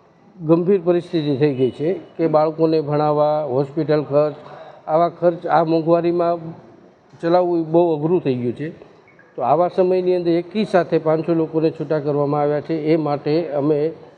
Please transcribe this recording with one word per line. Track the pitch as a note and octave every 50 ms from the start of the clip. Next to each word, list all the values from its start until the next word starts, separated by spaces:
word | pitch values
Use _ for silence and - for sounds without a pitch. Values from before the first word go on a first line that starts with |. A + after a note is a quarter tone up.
| _ _ _ _ _ - - F#3+
ગંભીર | D#3+ D3+ E3 F3 F3 F#3 G#3 F#3
પરિસ્થિતિ | E3 F3+ F3 F3 - - F3+ D#3+ D3 D3 C#3
થઈ | A#2+ D3+ D3 C3
ગઈ | B2 C3 A#2
છે | - - C#3+ E3+ G3
કે | E3 D#3 - - - E3
બાળકોને | D#3 D3+ D3+ D#3 E3 D#3 D#3+ D#3+ D#3+ D#3+ D#3
ભણાવવા, | D3 C#3+ D3 D3 D3+ D3+ D3 D3 D3 D3+ D3+ D3+ D#3
હોસ્પિટલ | C3+ B2 C#3 C#3+ C#3+ D3 E3 D3+ D3 D3+ D3+ C#3
ખર્ચ, | B2 C#3 D3 D3+ D3+ C#3 - - - - - - - - - -
આવા | - D#3 E3 E3+ -
ખર્ચ | E3+ E3 E3 F3 E3 - E3+
આ | D#3+ D3 E3+ E3
મોંઘવારીમાં | D#3+ E3 E3 D3+ E3 E3+ E3+ E3 E3+ E3+ F3 E3+ E3+ F3 E3+ E3 E3 E3+ - - - - - - - _ _ _ _ - -
ચલાવવું | E3+ E3+ F3 F3+ F3+ F3 F3 E3 D#3+ D#3
બહુ | D#3+ E3+ F3 E3+ D#3+
અઘરું | D3 D3+ D#3+ F#3 E3
થઈ | - C#3+ B2+
ગયું | B2 A#2+ B2 A2
છે. | - D3 E3 - - - - - - _ - - - - _ _
તો | D#3
આવા | B2 A#2+ C#3+ E3 F3+
સમયની | E3+ - F#3+ F#3 F3+ F#3 F#3 F3+ F3+ F3+
અંદર | F3+ E3+ E3+
એકી | E3 E3+ F3 - - A3 G#3
સાથે | - - F3 D#3 C3+ E3
પાંચસો | D#3+ D3 D#3 D#3+ D#3+ D#3+ E3+ E3+
લોકોને | E3 D#3+ D3+ D#3+ D#3+ D#3+ D#3+
છૂટા | D#3 - D3+ C#3+ D#3 D3+
કરવામાં | C#3 D3 C#3+ D3 C#3+ C#3 D3 D3
આવ્યા | D3 D3 D3 D3
છે. | D3 - E3
એ | D#3 D3 D#3 E3
માટે | E3 D3+ C#3+ C#3+ C#3+ - D3 D3+ E3+ E3+ C#3
અમે | D3 D3 C#3 D3+ D#3 C#3+ D3+ E3 - - - - -